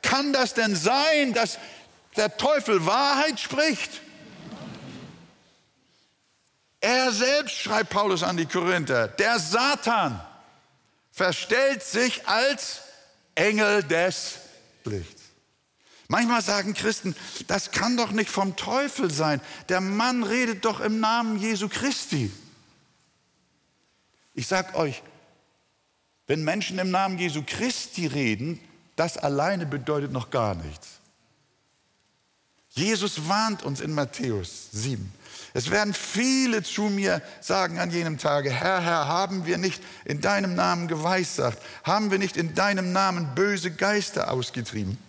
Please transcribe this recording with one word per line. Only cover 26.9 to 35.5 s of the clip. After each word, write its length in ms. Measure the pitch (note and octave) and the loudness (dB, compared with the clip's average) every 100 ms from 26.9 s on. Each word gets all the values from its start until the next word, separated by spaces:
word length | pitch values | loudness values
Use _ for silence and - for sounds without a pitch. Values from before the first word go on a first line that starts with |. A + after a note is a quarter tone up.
Namen 280 | F3+ F#3+ F#3 | 2 0 0
Jesu 240 | F3 D3+ C#3 | -2 -4 -6
Christi 600 | - A#3+ - - - D#3+ | -2 -2 -2 -8 -4 -4
reden, 540 | C#3 B2 G#2 C#3+ E3 - - _ - | 0 0 0 -4 -8 -12 -20 _ -2
das 200 | E3 - | -2 0
alleine 500 | C#3+ C#3+ D#3 G3 D#3 | 0 2 0 0 -2
bedeutet 460 | C#3 B2+ D3 C#3 | -4 -2 -2 -2
noch 180 | C3+ A#2 | -6 -2
gar 240 | C3+ G#2+ | 0 0
nichts. 340 | F2 D#2 D#2 - - _ _ _ _ _ _ _ _ _ _ _ _ _ _ _ _ _ | -2 -8 -12 -18 -20 _ _ _ _ _ _ _ _ _ _ _ _ _ _ _ _ _
Jesus 580 | B2 F#3+ G#3+ G3+ - D#3 | -2 2 2 0 -2 0
warnt 340 | G3+ A3 G3+ | 2 2 0
uns 180 | C#3 C3+ | -4 -4
in 140 | - | -2
Matthäus 760 | D3+ C3+ - C3+ G#2 F2 - - | -2 -2 -2 -2 -2 -4 -10 -8
sieben: 400 | G#2 B2 A#2+ G2 - - - - | -4 -4 -4 -8 -14 -20 -20 -6